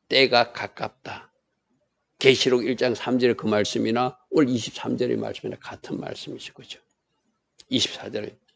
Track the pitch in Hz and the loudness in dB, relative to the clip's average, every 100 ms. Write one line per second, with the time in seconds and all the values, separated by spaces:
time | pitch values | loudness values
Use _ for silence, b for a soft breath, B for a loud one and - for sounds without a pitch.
0 | _ 131 131 120 120 - 104 - 110 - | _ 4 6 4 2 -2 -10 -8 -10 -10
1 | - - - _ _ _ _ _ _ _ | -16 -16 -18 _ _ _ _ _ _ _
2 | _ _ 135 123 135 123 123 120 127 110 | _ _ 4 6 4 2 2 0 0 -2
3 | 123 123 123 110 107 107 101 113 110 117 | -2 2 2 2 0 0 0 0 0 0
4 | 127 - _ 180 127 123 - - 117 123 | -2 -4 _ 2 2 0 -4 -10 -6 -2
5 | 123 113 107 104 - - - - - - | -2 -2 -4 -8 -10 -12 -14 -16 -10 -8
6 | 143 - - - - - 127 - _ _ | -8 -12 -12 -14 -14 -18 -20 -20 _ _
7 | _ _ _ _ _ _ _ 127 - - | _ _ _ _ _ _ _ -2 -2 -4
8 | 104 107 104 - _ | -10 -8 -10 -14 _